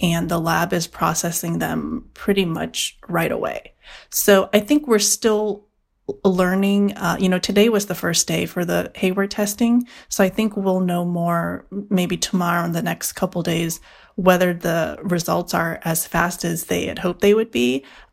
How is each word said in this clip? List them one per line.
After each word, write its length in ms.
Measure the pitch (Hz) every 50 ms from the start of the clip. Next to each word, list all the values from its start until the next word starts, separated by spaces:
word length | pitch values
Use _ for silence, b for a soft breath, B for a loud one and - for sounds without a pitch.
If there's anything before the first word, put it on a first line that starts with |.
and 280 | - 170 165 170 170 165
the 120 | 170 165
lab 320 | 160 165 165 170 170 175
is 140 | 185 175 165
processing 720 | - - - 170 165 165 - - 170 170 - - 170 170 165
them 500 | 160 160 160 156 147 151 160 156 - - -
pretty 300 | - - - 202 196 190
much 540 | 170 160 - 160 165 - - - - - - - -
right 220 | 175 170 165 -
away. 440 | - - - - - - - - _ B B B B B B B
So 380 | - - - - 202 196 196 196
I 80 | - 214
think 260 | 208 - 294 294 294 254
we're 100 | 226 208
still 680 | 208 - - - - 226 214 208 214 214 202 208 - _ _ _ _ _ _ _ _ - - - -
learning. 680 | 196 185 175 185 180 185 190 196 196 202 202 202 202 202
Uh, 220 | - 196 170 170 -
you 80 | 196 185
know, 100 | 185 185
today 300 | - - 196 202 208 233
was 180 | 226 202 202
the 80 | - 175
first 320 | - - 175 165 - -
day 200 | - 165 165 -
for 180 | - - 180 175
the 260 | 175 175 170 175 - -
Hayward 340 | - - 185 185 196 196 202
testing, 560 | - - 208 202 202 - 240 233 240 247 240 B B B B B
so 160 | - - 196
I 40 | 185
think 280 | 185 - 220 214 208
we'll 240 | 208 196 190 185 185
know 240 | 185 180 175 175 175
more 600 | 175 175 175 170 175 170 170 170 170 175 - - - 190 202 202 202
maybe 260 | 202 180 180 170 175
tomorrow 480 | 165 - - - 180 175 170 170 170 170
and 100 | 170 165
the 80 | 165
next 300 | 160 170 170 - - -
couple 300 | - - - 180 - 180
days 380 | 165 170 165 165 170 165 165 - b b b b b b b
whether 380 | - 175 185 180 175 180 180 175
the 440 | 170 - 170 165 170 160 156 147 -
results 520 | - - 175 170 170 - 175 175 175 - -
are 260 | 170 165 165 160 160 -
as 220 | 165 165 165 -
fast 380 | - - 170 170 175 180 - -
as 200 | 170 170 165 -
they 220 | - 185 175 -
had 120 | - - -
hoped 220 | - 180 175 -
they 140 | - 202 208
would 160 | 220 220 226
be, 340 | - 120 123 123 127 135 B B B B B B